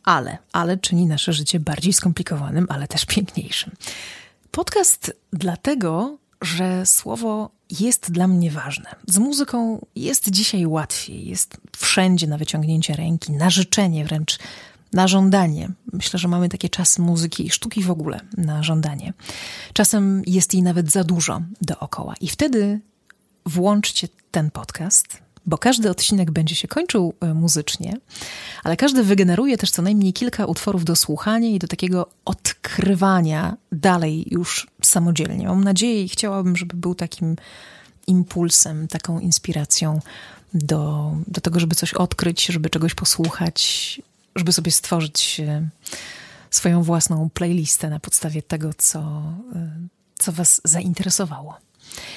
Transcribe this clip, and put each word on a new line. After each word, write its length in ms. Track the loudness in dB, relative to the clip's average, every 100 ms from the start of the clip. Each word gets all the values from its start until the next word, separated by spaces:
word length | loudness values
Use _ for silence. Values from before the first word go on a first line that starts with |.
ale, 340 | 0 2 0 -10 _
ale 260 | -2 0 0
czyni 280 | 0 2 2
nasze 280 | 2 0
życie 260 | -2 0 -2
bardziej 340 | -2 -2 0
skomplikowanym, 760 | 2 2 -2 -4 -4 -2 0 0
ale 180 | -2 -4
też 180 | -4 -2
piękniejszym. 640 | -2 -2 -6 -6 -6 -6 -12 -14 -12 -14 -18 -20 _ _
Podcast 600 | -6 -2 2 4 2 -2 -10 -10
dlatego, 840 | -4 -4 -2 -2 0 0 0 -2 -6 _ -10
że 440 | -6 -2 0 0 2
słowo 680 | 2 0 -4 -4 -4 -8 _ -14 -2
jest 320 | 0 0 -2
dla 160 | 2 4
mnie 240 | 4 2
ważne. 440 | -2 -6 -10 -12 -16 0
Z 100 | 2
muzyką 680 | 2 0 -2 -2 -2 -4 -10 -8
jest 340 | -2 0 0
dzisiaj 360 | 0 0 0 0
łatwiej, 600 | 0 -2 -6 -8 -12 -8
jest 300 | -6 -6 -8 -20 -4
wszędzie 500 | 0 4 4 4 2
na 100 | -2
wyciągnięcie 580 | -2 -2 0 0 0 -2
ręki, 360 | -2 -2 -2
na 180 | 0 2
życzenie 560 | 2 2 2 2 0 -2
wręcz, 340 | -4 -2 -6 -8 -18 -20 _ -4
na 140 | 2 4
żądanie. 600 | 6 6 6 2 0 -6 -10 -10
Myślę, 260 | -6 -4 -2
że 80 | 0
mamy 220 | 2 0
takie 200 | -2 -6
czasy 320 | 0 2 4
muzyki 440 | 2 2 0 -4 -4
i 40 |
sztuki 340 | -4 -2 -2
w 80 | 0
ogóle 280 | 0 -2 -6 -8 -2
na 260 | 0 0
żądanie. 500 | 2 2 0 -4 -8 -10 -12 -12 -12 -14 -4
Czasem 500 | 2 4 4 4 2 2
jest 260 | 4 4
jej 100 | 4
nawet 280 | 4 2 2
za 120 | 2
dużo 380 | 2 2 0 -4 -6 -6
dookoła. 540 | -6 -6 -8 -8 -10 -8
I 60 | -6
wtedy 520 | 0 2 2 2 -2 -8 _ _ -20 _ _ -4
włączcie 640 | 0 2 2 2 -4 -6 _ _
ten 200 | -2 -2
podcast – 720 | -4 -12 -8 0 0 0 -8 _ _ -4
bo 80 | 2
każdy 320 | 4 4 2
odcinek 420 | 0 2 2 2
będzie 240 | 0 0 -2
się 120 | -4
kończył, 460 | -4 0 2 0 0
e, 120 | -2
muzycznie, 640 | 2 2 2 -2 -6 -6 -8 _ -16 -14 -14 -14 -8
ale 140 | -4 2
każdy 260 | 4 4
wygeneruje 540 | 4 6 6 4 2 0
też 140 | 0
co 100 | 0
najmniej 320 | 2 4 2
kilka 320 | 0 -4 -2 -4
utworów 400 | -2 -2 0 2
do 100 | 2
słuchania 540 | 2 0 0 0 2
i 100 | 0
do 80 | -2
takiego 420 | -4 0 0 -2 _ -8
odkrywania 1300 | -4 -4 -6 -8 0 2 4 4 4 4 2 -2 -6 -8
dalej 560 | 0 2 4 2 -2 -2
już 360 | -4 -2 -6 -8 0
samodzielnie. 640 | 2 4 4 2 0 -4 0
Mam 160 | 2
nadzieję 400 | 4 2 2 0
i 60 | -2
chciałabym, 480 | -2 -2 0 0 0
żeby 200 | -2 -4
był 180 | -4 -4
takim 400 | -6 -4 -2 -4 -8 -20 -20 -20 -20 _ 2
impulsem, 800 | 2 2 0 2 4 2 0 -6
taką 320 | -6 -4 -2
inspiracją 800 | 0 0 0 -4 0 0 2 -2 -4 -16 -20 -20 _
do, 580 | -2 0 0 0 -2 -2 -4 -4
do 140 | -4
tego, 180 | 0 2
żeby 160 | 2 0
coś 180 | -2
odkryć, 520 | -2 -2 0 -2 0 -2
żeby 240 | 0 -2
czegoś 240 | 0 -2
posłuchać, 1080 | 0 0 2 0 0 -2 0 -2 -2 -4 -10 -16 _ _ -2
żeby 180 | 2
sobie 180 | 2 2
stworzyć, 680 | 0 2 -2 0 -2 -2 -2
e, 300 | -4 -2 -4 -8 -14 -14 -14 -18 -20 -20 -4
swoją 340 | 0 4 4
własną 460 | 4 2 2 0 -2
playlistę 600 | -2 0 0 2 0 -2
na 100 | -6
podstawie 420 | -2 -2 -2 -6
tego, 300 | -4 -6 -4 0
co, 220 | 0 0 -6 -6 -8 -10 -10 -8
e, 160 | -8 -10 -14 _ _ -4
co 120 | -2
was 300 | 2 2 2
zainteresowało. 960 | 2 2 2 -2 0 0 -2 -6 -14 -20 _ _ -20 -16 -16